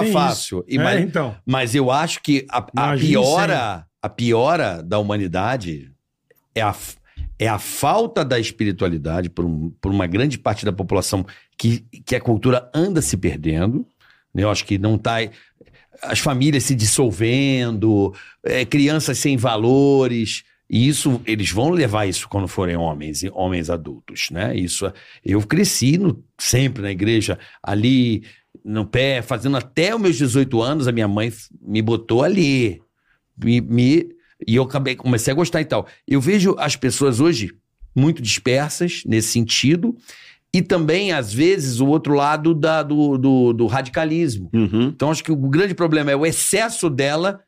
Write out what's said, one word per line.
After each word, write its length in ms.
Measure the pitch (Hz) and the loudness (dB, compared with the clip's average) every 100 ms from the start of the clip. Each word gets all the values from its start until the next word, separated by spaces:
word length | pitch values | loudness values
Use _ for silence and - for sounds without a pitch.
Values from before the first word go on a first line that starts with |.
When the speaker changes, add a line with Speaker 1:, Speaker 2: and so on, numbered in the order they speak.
Speaker 1:
sem 80 | 214 | 0
Speaker 2:
fácil. 460 | 180 139 113 - 90 | 2 0 -2 -6 -8
Speaker 1:
isso. 60 | - | -4
Speaker 2:
E 100 | 135 | -2
Speaker 1:
É, 40 | |
Speaker 2:
mas, 160 | 151 123 | 0 0
Speaker 1:
então. 340 | 180 165 135 107 - | 0 -2 -4 -6 -4
Speaker 2:
mas 280 | 131 123 | -2 0
eu 160 | 135 127 | 0 2
acho 320 | 139 160 - | 2 0 -4
que 220 | - 139 - | 0 -2 0
a, 80 | 123 | -6
a 280 | 113 123 123 | -4 -2 0
Speaker 1:
Imagina 200 | 139 156 | 2 2
Speaker 2:
piora, 680 | - 135 165 202 165 113 90 | 4 4 2 2 0 -2 -6
Speaker 1:
sem. 60 | 80 _ | -12 _
Speaker 2:
a 60 | 104 | -10
piora 720 | - 120 113 131 170 117 85 | -2 2 4 4 2 0 -4
da 160 | 80 104 | -2 -2
humanidade 920 | 101 104 95 90 104 131 92 76 65 _ _ _ _ _ _ | 0 -2 -2 -2 -2 -4 -6 -10 -14 _ _ _ _ _ _
é 60 | 113 | -2
a 120 | 107 | -2
f-, 220 | - - - _ - - - | -4 -12 -18 _ -12 -12 -4
é 100 | 110 | -2
a 100 | 104 | -2
falta 640 | - - 139 196 233 214 | -6 -2 0 0 0 -2
da 160 | 139 123 | -2 -2
espiritualidade 920 | 110 - 104 90 95 82 76 85 87 | -2 -4 -4 -2 -2 -2 -4 -4 -4
por 140 | - 87 | -4 -4
um, 240 | 78 80 - | -2 -6 -6
por 100 | 95 | -2
uma 160 | 98 90 | 0 0
grande 320 | 95 143 123 | 0 -2 -2
parte 280 | 123 107 104 | -4 -2 -4
da 60 | |
população 520 | 98 90 98 - 98 92 - _ - | -4 -2 -2 0 -4 -6 -12 _ -2
que, 240 | 117 117 - - | 0 0 -4 -20
que 100 | - | -6
a 60 | 123 | -4
cultura 500 | 123 110 127 123 123 | 0 0 2 0 0
anda 260 | 151 185 170 | -2 0 0
se 160 | - 95 | -2 -2
perdendo, 720 | 90 73 78 78 95 131 247 _ _ _ _ | -2 -2 -2 0 0 -2 -6 _ _ _ _
né? 80 | 95 | -2
Eu 60 | 104 | -2
acho 140 | 101 - | -2 -2
que 100 | 101 | -2
não 180 | 104 107 | 0 0
tá, 180 | 113 113 110 - _ _ - _ _ - | 0 -4 -4 -10 _ _ -20 _ _ -16
as 160 | 131 117 | -6 -2
famílias 420 | 160 127 143 143 | -2 2 2 2
se 100 | 110 127 107 - 127 90 117 | 0 0 0 2 0 2 0
dissolvendo, 880 | 127 139 131 120 110 110 104 98 98 - _ | 2 2 0 -2 0 2 4 2 -4 -20 _
é, 200 | - 123 | -4 -2
crianças 540 | 123 147 143 156 143 123 | 0 2 2 2 -2 -2
sem 180 | 147 123 | 0 0
valores, 1080 | 120 110 117 135 139 139 127 120 113 - - _ _ | 0 2 4 6 6 4 2 0 -4 -6 -12 _ _
e 200 | 110 131 | 2 2
isso, 320 | 147 156 120 | 2 0 0
eles 260 | 107 110 87 | -2 -2 -2
vão 200 | 90 139 | 0 2
levar 360 | 180 123 107 101 | 2 0 0 -2
isso 220 | 87 - | -4 -4
quando 200 | 101 92 | -4 -4
forem 280 | - 90 85 | -2 -2 0
homens, 460 | 82 73 76 76 | -2 -4 -8 -8
e 80 | 98 | -8
homens 380 | 90 92 90 80 | -4 -2 -2 -4
adultos, 580 | 85 76 67 - - - | -6 -6 -16 -16 -10 -8
né? 260 | 78 110 117 | -6 -4 -4
Isso 300 | 90 - - | -4 -4 -6
é, 60 | - - - | -8 -20 -12
eu 160 | - 101 | -2 -2
cresci 540 | 104 156 208 - 127 170 | 0 0 0 2 2 2
no, 260 | 196 110 - _ | 0 -2 -12 _
sempre 440 | - 123 135 120 | -2 0 0 -2
na 80 | 101 | -6
igreja, 480 | 95 104 117 - 90 - - | -2 0 2 0 -6 -10 -14
ali 600 | - 101 120 131 120 107 110 - _ - | -4 0 2 4 2 -2 -6 -20 _ -20
no 200 | 107 107 104 | -8 -6 -2
pé, 360 | 123 135 131 | 0 0 -2
fazendo 340 | 117 120 131 139 | -4 -4 -2 -2
até 380 | - - 175 | -2 -2 0
os 60 | 233 | 2
meus 160 | 196 131 | 0 2
dezoito 420 | 139 123 131 113 | 2 2 2 0
anos, 260 | 117 156 127 | 0 0 0
a 40 | |
minha 140 | 117 107 | 0 0
mãe 200 | 104 117 | 0 -2
f-, 200 | 113 - - | -6 -20 -20
me 200 | - 107 | -4 -2
botou 400 | 110 113 - 117 | 0 0 0 2
ali, 580 | 160 196 147 135 113 85 _ _ _ _ _ - | 2 2 2 2 0 -2 _ _ _ _ _ -4
me, 180 | 117 120 | 2 2
me, 480 | 113 120 123 160 170 - _ _ - | 2 2 4 4 0 -12 _ _ 0
e 100 | 113 | 0
eu 80 | |
acabei, 320 | 131 139 131 127 | 0 -2 -4 -2
comecei 360 | 127 120 135 | -2 0 0
a 40 | 135 | 0
gostar 240 | 170 165 | 0 0
e 40 | |
tal. 220 | 139 117 - - - | -2 -4 -4 -16 0
Eu 140 | 139 | 0
vejo 340 | 131 208 185 165 | 2 2 2 2
as 160 | 147 - | -2 -2
pessoas 440 | 131 - 143 117 | -2 2 0 4
hoje 340 | 160 139 95 - _ _ - | 2 2 -4 -10 _ _ -4
muito 260 | 131 143 160 | 2 2 2
dispersas 840 | 113 - - 127 147 - 175 170 - | -4 -2 0 0 0 -4 -4 -4 -2
nesse 220 | 110 110 | 0 2
sentido, 680 | 123 107 - 131 170 233 233 - - - _ _ | 0 0 0 2 2 0 -4 -14 -20 -20 _ _
e 100 | 185 | -2
também, 500 | - 185 156 170 202 | 2 0 2 0 0
às 200 | 156 107 | -2 -4
vezes, 460 | 110 165 196 135 120 | 2 2 2 0 0
o 60 | 135 | 2
outro 280 | 156 147 | 2 2
lado 400 | 143 143 156 156 | 2 2 2 0
da, 280 | 160 156 160 | 2 2 0
do, 360 | 147 151 147 135 | 0 0 2 2
do, 340 | 131 131 123 | 2 4 4
do 140 | 117 113 | 2 0
radicalismo. 840 | 131 135 - 160 160 165 104 92 | 0 -2 -4 -2 0 -2 -4 -2
Speaker 3:
Uhum. 300 | 113 104 110 | 0 2 2
Speaker 2:
Então, 260 | 127 - 139 | 0 0 -2
acho 120 | 156 | -2
que 80 | - | -2
o 60 | 151 | -2
grande 380 | 135 147 202 | 0 2 0
problema 360 | 175 170 156 147 | 0 0 2 2
é 60 | 139 | 0
o 80 | |
excesso 640 | 160 - - 196 226 226 175 | 0 0 0 0 0 -2 -2
dela 520 | 131 139 151 185 196 | 0 0 0 -2 -4